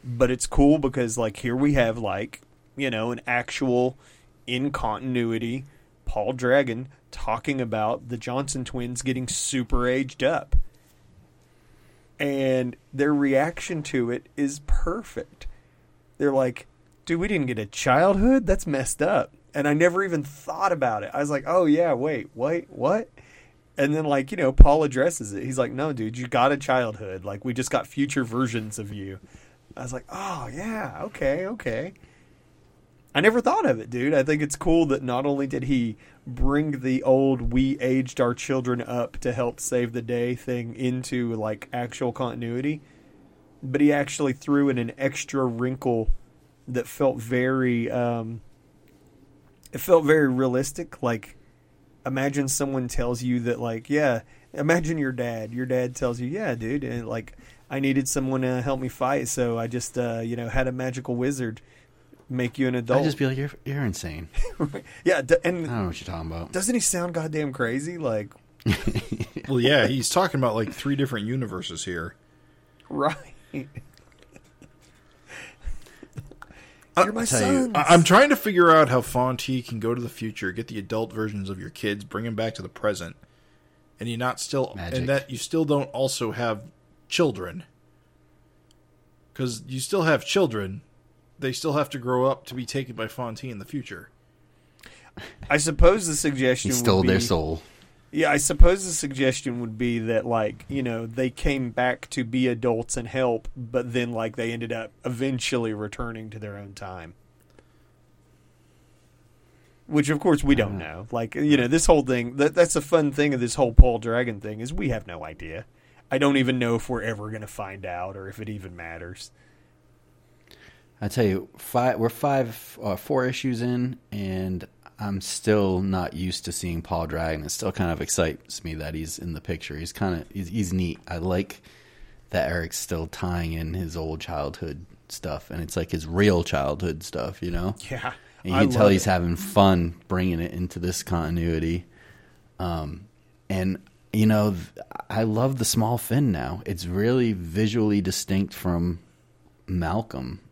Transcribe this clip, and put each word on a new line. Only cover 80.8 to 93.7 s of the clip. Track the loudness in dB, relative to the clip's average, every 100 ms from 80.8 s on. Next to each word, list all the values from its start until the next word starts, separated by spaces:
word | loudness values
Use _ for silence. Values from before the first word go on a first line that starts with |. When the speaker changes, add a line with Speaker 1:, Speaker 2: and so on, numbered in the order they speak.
| -4 -4 -4
Speaker 3:
versions | -4 -4 -4 -6
of | -8
your | -10
kids, | -6 -4 -4
bring | -6 -8 -6
'em |
back | -4 -4 -6
to |
the | -14
present, | -4 -2 -2 -8 -14 -20 _ _ _ _ _ _ _
and | -8
you | -4
not | -4 -4
still, | -4 -2 -4 -6
Speaker 2:
Magic. | -6 -4
Speaker 3:
and | 0
that | 0 -2
you | -10
still | -2 0
don't | 2 2 0
also | -2 -2 0 -4
have | -2 -2 -4 -8 _ _ _ _
children. | 0 0 0 -8 -10 -16 _ _ _ _ _ _ _ _ _ _ _ _ _ _ _ _
'Cause | -6 -6 -6 -10
you | -8
still | -2 0
have | 4 2 2
children. | 2 2 0 -6 -8 -14 _ _ _ _ _
They | -6
still | -4 -2
have | -2 -2
to | -4
grow | -2 2 2
up | 0 -6
to |
be | -10 -6
taken | -6 -6
by | -8 -8
Fonte | -6 -8 -8
in | -12 -12
the |
future. | -10